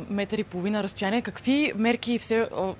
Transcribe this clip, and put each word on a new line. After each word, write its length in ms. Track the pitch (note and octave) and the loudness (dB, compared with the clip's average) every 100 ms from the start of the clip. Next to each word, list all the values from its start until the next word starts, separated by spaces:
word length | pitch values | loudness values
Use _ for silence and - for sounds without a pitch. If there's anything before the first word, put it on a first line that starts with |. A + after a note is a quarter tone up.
| D#3+ | -2
метър 280 | G3+ G3+ G#3+ | -2 -2 -2
и 60 | |
половина 400 | G#3 F3+ F#3+ G#3+ | -4 -2 -2 0
разстояние. 380 | G3 - F#3+ A#3 | -2 -2 0 0
Какви 520 | A#3 - - C#4 D4+ G#3 | -2 -4 2 4 2 2
мерки 440 | A3+ A#3+ A#3 A#3 | 2 2 0 0
все, 200 | - A3+ | 2 2
а, 340 | A3+ A#2 F#3+ | 2 0 -2